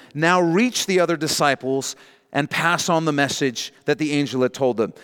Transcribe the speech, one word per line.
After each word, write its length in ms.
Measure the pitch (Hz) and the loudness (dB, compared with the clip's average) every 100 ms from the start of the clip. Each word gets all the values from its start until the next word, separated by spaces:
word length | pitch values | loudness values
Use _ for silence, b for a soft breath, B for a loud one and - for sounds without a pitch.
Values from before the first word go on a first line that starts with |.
| B | B
now 260 | 147 165 185 | -2 2 4
reach 460 | 170 170 247 - - | 4 4 2 0 0
the 160 | 185 | 2
other 160 | 170 156 | 2 0
disciples 800 | 156 - 147 131 127 135 - b b b b | -2 0 0 0 -2 -4 -4 b b b b
and 160 | 139 147 | -4 -2
pass 400 | - 165 175 - | -2 0 0 0
on 160 | 165 160 | 0 0
the 80 | |
message 580 | 143 135 - 135 117 - b - | 0 0 0 -2 -4 -10 b -4
that 120 | 147 | -2
the 140 | 151 | 0
angel 300 | 147 143 131 | 0 -2 0
had 120 | 127 | -2
told 220 | - 131 113 | 0 0 0
them. 180 | 101 B | -2 B